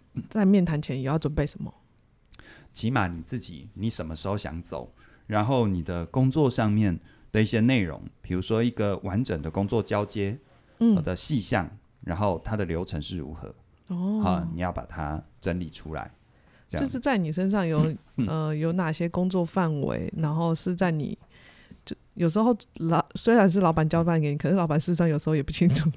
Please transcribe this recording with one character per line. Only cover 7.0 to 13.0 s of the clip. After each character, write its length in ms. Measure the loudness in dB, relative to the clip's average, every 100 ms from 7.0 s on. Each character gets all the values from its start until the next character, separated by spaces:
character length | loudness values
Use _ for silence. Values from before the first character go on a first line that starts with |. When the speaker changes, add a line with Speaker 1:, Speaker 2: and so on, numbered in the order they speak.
| -6 -20 -4
Speaker 2:
的 120 | 0
一 40 | 2
些 140 | 4
内 240 | 4 4
容， 180 | 0 -6 -14 -14
比 120 | -6
如 80 | -4
说 220 | 0 0
一 80 | 0
个 260 | 0 -2 -2
完 220 | -2 0
整 200 | 0 0
的 100 | -2
工 160 | -2 0
作 140 | 0
交 220 | 0 -2 -2
接， 320 | -2 -2 -4 _ _ _ 0
Speaker 1:
嗯。 160 | 4 4
Speaker 2:
呃， 60 |
的 140 | 2 -2
细 240 | 0 0
项， 280 | 0 0 -2 -8 _ _
然 160 | -6 -2
后 240 | 0 0
它 120 | -2 -4
的 80 |
流 220 | -2 -2 -4
程 160 | -6